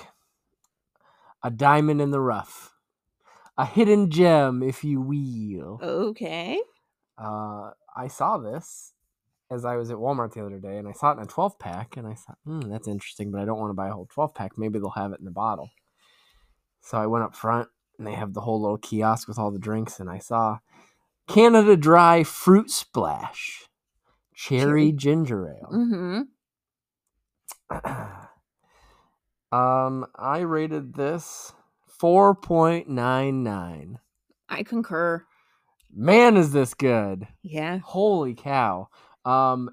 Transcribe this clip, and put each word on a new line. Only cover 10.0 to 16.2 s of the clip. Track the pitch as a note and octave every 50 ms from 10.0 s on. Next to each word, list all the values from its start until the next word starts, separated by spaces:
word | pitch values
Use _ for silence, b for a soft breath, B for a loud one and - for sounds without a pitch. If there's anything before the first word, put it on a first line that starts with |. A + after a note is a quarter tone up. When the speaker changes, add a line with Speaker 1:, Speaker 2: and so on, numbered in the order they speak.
| A#2 C3+ C#3+ B2+ A#2 G#2+ -
Speaker 1:
the | A2+ G#2
other | G2+ G2 F#2+
day, | G2 G2 G2 G#2
and | G#2 G2+
I | G2
saw | - C#3+ D3
it | D3 A2+
in | G#2+
a | G2
twelve | - - F#3 G3+ - _
pack, | - F#2 F2 F#2 A2+ - -
and | B2+ A#2 G#2+
I | A2
thought, | - - - - - _
"Hmm, | D3 D#3+ D#3+
that's | C3 G2+ G#2 A2 - A2
interesting, | G2+ G2+ - - - - G#2 G2+
but | G2 G2+
I | G2+
don't | G#2+ A2 G#2+
wanna | G#2+ G#2 G2
buy | F#2 F#2+ G2
a | G#2+
whole | G2 F#2 -
twelve | _ C#3 D#3 D3+ -
pack. | - G2+ F#2+ - A2+
Maybe | A2 A2 G#2+ G#2+
they'll | G2+ F#2+
have | - G#2+ G2+ G2+ G2
it | -
in | F#2
the | F#2+
bottle." | F2 F#2+ G#2+ A2+ G#2 D#2 C#2 - _ _ _ _ _ _ _ _ _ _